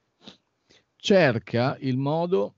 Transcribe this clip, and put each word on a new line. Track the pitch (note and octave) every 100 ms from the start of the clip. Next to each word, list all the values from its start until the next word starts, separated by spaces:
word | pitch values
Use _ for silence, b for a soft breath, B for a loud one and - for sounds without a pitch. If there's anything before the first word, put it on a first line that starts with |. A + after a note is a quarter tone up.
| _ _ B B _ _ _ b _ _
Cerca | - F#3+ D3 A2 - A#2 C3 D3+
il | C3+ B2+
modo | C#3 D#3+ F3 G3 G3+